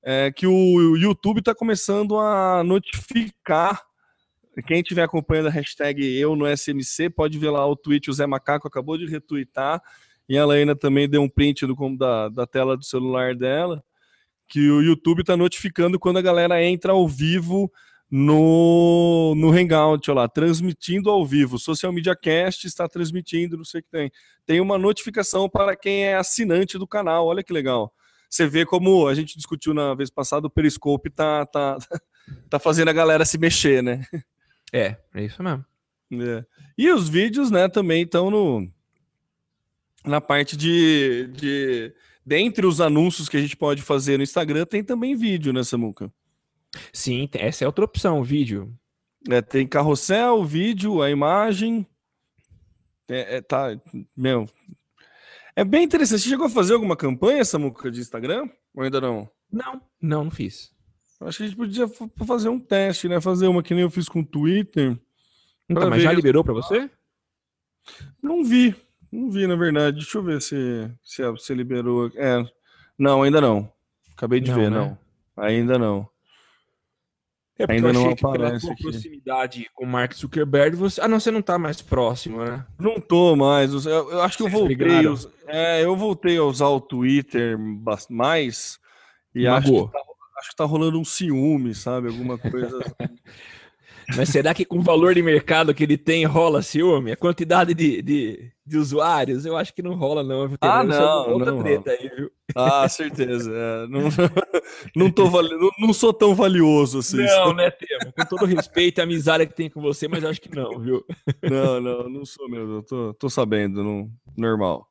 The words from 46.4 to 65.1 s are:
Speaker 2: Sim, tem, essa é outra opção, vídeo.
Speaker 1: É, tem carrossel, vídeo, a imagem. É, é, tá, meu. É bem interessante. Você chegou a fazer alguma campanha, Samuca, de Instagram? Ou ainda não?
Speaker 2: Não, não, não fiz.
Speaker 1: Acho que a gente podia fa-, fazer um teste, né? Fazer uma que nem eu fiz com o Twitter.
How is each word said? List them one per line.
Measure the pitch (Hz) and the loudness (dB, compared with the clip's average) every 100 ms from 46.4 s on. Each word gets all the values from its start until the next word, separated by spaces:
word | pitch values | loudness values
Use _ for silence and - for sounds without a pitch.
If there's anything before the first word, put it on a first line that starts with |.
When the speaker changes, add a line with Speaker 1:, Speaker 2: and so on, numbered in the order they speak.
| _ _ _ - - | _ _ _ -20 -18
Speaker 2:
Sim, | - - 123 143 | -10 -6 -4 -6
tem, | - | -4
essa | 107 - | -6 -2
é | 135 | -4
outra | 170 | -2
opção, | 180 - 196 156 | -2 -2 0 0
vídeo. | 123 147 131 101 101 117 _ _ _ _ - | 0 -2 -2 -4 -8 -18 _ _ _ _ -2
Speaker 1:
É, | 123 | 0
tem | 110 135 131 | 0 -2 0
carrossel, | 147 147 143 - 196 240 233 | 0 0 0 0 0 2 2
vídeo, | 165 156 202 208 208 185 | 0 -2 -2 -2 -2 0
a | 143 | 0
imagem. | 143 143 190 220 190 220 233 190 _ _ _ _ _ _ _ _ _ _ _ _ | 0 0 0 0 -2 -2 -4 -6 _ _ _ _ _ _ _ _ _ _ _ _
É, | 123 101 127 | -8 -6 -8
é, | |
tá, | - 131 135 110 _ - - | -4 -4 -4 -8 _ -18 -18
meu. | - 131 123 107 _ _ - _ _ _ _ - - - - | -4 -2 0 -4 _ _ -20 _ _ _ _ -20 -20 -10 -4
É | |
bem | 196 285 | 2 2
interessante. | 339 339 269 214 | 2 2 2 0
Você | 208 | -2
chegou | 269 | -2
a | 294 | 0
fazer | 226 185 | 0 2
alguma | 233 214 | 2 0
campanha, | 165 143 123 196 285 | -2 -2 0 2 2
Samuca, | 220 160 143 113 131 | 0 -2 -4 -6 -10
de | 120 | -10
Instagram? | 120 117 123 208 269 _ _ | -12 -10 -6 -6 -6 _ _
Ou | - | -8
ainda | 131 135 | -4 -2
não? | 131 113 107 _ _ | -2 -6 -10 _ _
Speaker 2:
Não, | 214 262 262 _ _ | -10 -10 -14 _ _
não, | 165 151 | -4 -4
não | 151 | -4
fiz. | - 101 - - _ _ _ _ _ | -8 -10 -10 -20 _ _ _ _ _
Speaker 1:
Acho | 160 160 | -14 -10
que | |
a | 214 | -10
gente | 196 | -8
podia | 226 202 233 | -8 -4 -6
fa-, | 226 226 - 220 | -6 -16 -12 -4
fazer | 247 220 | -2 -2
um | 247 | -4
teste, | 247 196 196 180 180 | -2 0 0 -2 -2
né? | 175 | -2
Fazer | 170 180 190 | 0 2 2
uma | 180 | 2
que | 165 | 0
nem | 175 | 0
eu | 180 | 0
fiz | 175 165 | -2 -4
com | 170 | -4
o | 151 | -4
Twitter. | 147 151 190 202 - 135 120 _ | 0 2 2 0 0 0 -2 _